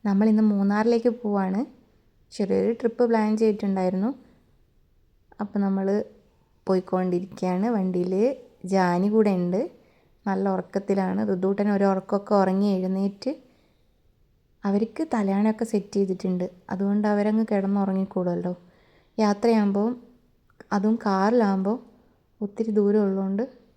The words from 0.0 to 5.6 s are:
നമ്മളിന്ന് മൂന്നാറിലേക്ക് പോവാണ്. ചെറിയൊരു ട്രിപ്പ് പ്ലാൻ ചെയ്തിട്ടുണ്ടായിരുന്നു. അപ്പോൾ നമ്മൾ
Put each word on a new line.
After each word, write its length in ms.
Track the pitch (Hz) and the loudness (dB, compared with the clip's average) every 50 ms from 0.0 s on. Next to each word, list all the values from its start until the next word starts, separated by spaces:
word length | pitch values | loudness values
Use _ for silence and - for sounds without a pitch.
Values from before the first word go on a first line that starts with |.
| - | 0
നമ്മളിന്ന് 360 | 208 196 196 214 220 214 214 | 2 2 4 4 4 4 4
മൂന്നാറിലേക്ക് 680 | 220 214 208 196 196 202 202 214 214 233 233 233 233 240 | 4 2 2 2 0 0 2 2 2 2 2 2 2 0
പോവാണ്. 520 | 226 233 - 208 202 196 190 185 190 208 285 - - _ _ _ _ _ _ _ _ _ _ _ - | 0 0 -4 -2 -2 0 -2 -2 -2 -4 -4 -6 -10 _ _ _ _ _ _ _ _ _ _ _ -6
ചെറിയൊരു 360 | - 202 190 190 190 190 214 | -6 -2 0 0 0 2 0
ട്രിപ്പ് 320 | 233 233 262 226 233 - 247 233 | -2 -2 -4 -4 0 0 2 2
പ്ലാൻ 260 | 226 220 214 214 214 | 2 2 2 2 2
ചെയ്തിട്ടുണ്ടായിരുന്നു. 760 | 220 226 220 202 214 208 196 190 190 185 185 196 185 196 240 277 - - _ _ _ _ _ _ _ _ _ _ _ _ _ _ _ _ _ _ _ _ _ - - | 2 2 2 0 0 -2 -2 -2 0 0 0 0 0 -2 -2 -4 -6 -16 _ _ _ _ _ _ _ _ _ _ _ _ _ _ _ _ _ _ _ _ _ -10 -10
അപ്പോൾ 180 | 208 202 - | -10 -6 -2
നമ്മൾ 460 | 202 | -2